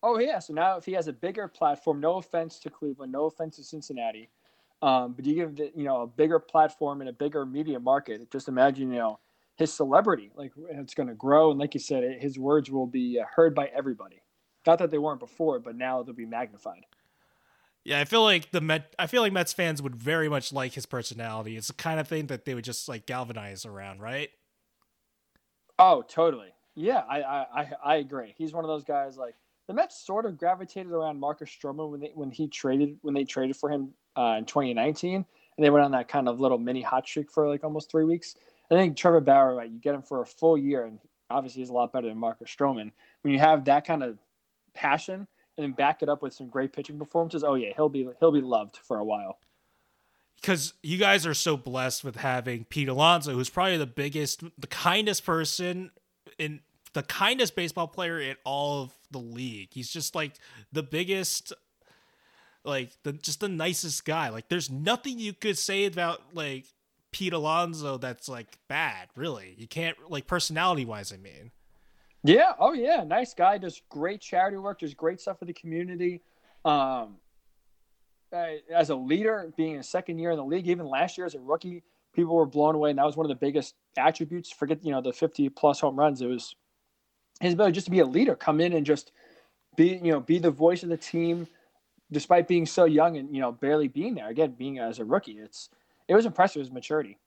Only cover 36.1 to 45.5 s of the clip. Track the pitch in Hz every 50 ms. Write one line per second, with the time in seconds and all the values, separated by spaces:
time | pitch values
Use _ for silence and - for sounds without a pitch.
36.1 | - 147 131 123 120 120 135 131 127 117 117 123 127 127 123 - - 131 127 -
37.1 | - 156 147 - _ - 151 147 143 143 - 156 151 151 143 _ - 160 160 160
38.1 | 170 170 - - - _ _ _ _ _ _ _ 165 180 190 175 147 - - 175
39.1 | 170 165 139 139 135 139 135 131 127 123 117 113 113 120 - 147 143 139 135 _
40.1 | 147 131 120 - - _ - 165 165 151 139 139 143 131 117 113 110 107 _ _
41.1 | _ _ _ _ 120 139 135 131 120 131 127 123 123 120 120 120 _ 131 120 117
42.1 | 110 113 117 117 113 _ 117 - - - 147 139 135 117 107 107 _ _ _ _
43.1 | _ _ _ 143 139 135 147 156 156 147 135 139 139 147 147 - 165 156 135 123
44.1 | 110 104 _ _ _ _ _ _ _ _ _ _ _ - - 147 139 156 - -
45.1 | 185 190 202 - _ _ _ _